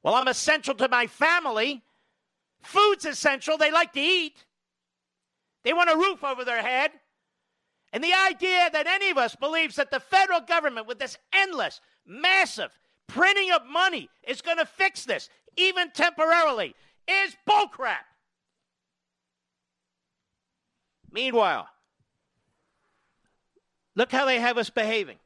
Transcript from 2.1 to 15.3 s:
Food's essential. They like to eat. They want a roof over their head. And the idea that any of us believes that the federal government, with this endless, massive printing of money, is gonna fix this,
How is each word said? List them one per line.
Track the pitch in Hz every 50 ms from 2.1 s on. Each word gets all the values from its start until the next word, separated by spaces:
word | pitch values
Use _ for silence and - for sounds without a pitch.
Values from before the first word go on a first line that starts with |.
| _ _ _ _ _ _ _ _ _ _
Food's | - - - 381 415 427 403 - -
essential. | 311 269 - - 294 269 262 - 311 311
They | 311 302 302
like | 311 330 339 330
to | - 277
eat. | 285 339 370 359 330 302 _ _ _ _ _ _ _ _ _ _ _ _ _ _ _ _ _ _ _ _ _ _ _ _ _ _ _
They | 233 320
want | 339 349 339
a | 320
roof | 311 359 392 370 - -
over | 277 262 247 254
their | 240 240 226
head. | 220 240 254 262 285 311 - 285 _ _ _ _ _ _ _ _ _ _ _ _ _ _ _ _ _ _
And | - 226
the | 302 339 359
idea | 381 381 381 370 - 349 370 370 359 349 330
that | 339 302 302
any | 330 370 392 403 381
of | 339
us | 277 247 214 -
believes | _ 269 294 320 330 320 285 -
that | - 277 -
the | 285 262
federal | - _ - 381 381 381 359 330
government, | - - 339 339 302 285 240 226 220
with | 220 247 208
this | 277 254 - - _ _ -
endless, | 381 392 392 339 269 196 147 - - _ _ _ _ _
massive | 151 180 254 311 359 381 381 359 - - 220 175 123 _ _ _ _ _ _ _
printing | - - 247 349 381 403 403 392 370
of | 349 311 240
money, | 247 285 330 370 381 349 247 143 - _ _ _
is | - 262 -
gonna | - 339 330 330 311
fix | - _ - 381 392 381 - -
this, | 247 196 151 - -